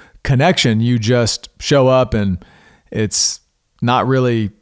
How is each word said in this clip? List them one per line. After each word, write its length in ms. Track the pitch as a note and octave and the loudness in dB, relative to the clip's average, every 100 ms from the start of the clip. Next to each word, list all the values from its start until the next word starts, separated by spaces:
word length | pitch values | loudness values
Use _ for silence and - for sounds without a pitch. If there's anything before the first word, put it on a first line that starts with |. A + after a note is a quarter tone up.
| - - | -20 -10
connection, 560 | - C3 E3 F3+ C3 A2 | -2 2 2 2 0 0
you 180 | A#2+ B2 | 0 0
just 500 | G#2+ B2 A2+ - - _ | 0 0 0 -4 -12 _
show 260 | - C#3+ B2+ | -2 2 4
up 260 | C3 A#2+ | 2 2
and 320 | A2 G2+ F2+ - _ _ _ _ | 0 -2 -4 -8 _ _ _ _
it's 500 | - G#2+ - - - _ _ _ _ | -6 -4 -2 -4 -6 _ _ _ _
not 260 | A#2+ B2 B2+ | -2 0 0
really, 420 | C3 B2+ A2+ G#2 - | 0 0 -2 -4 -6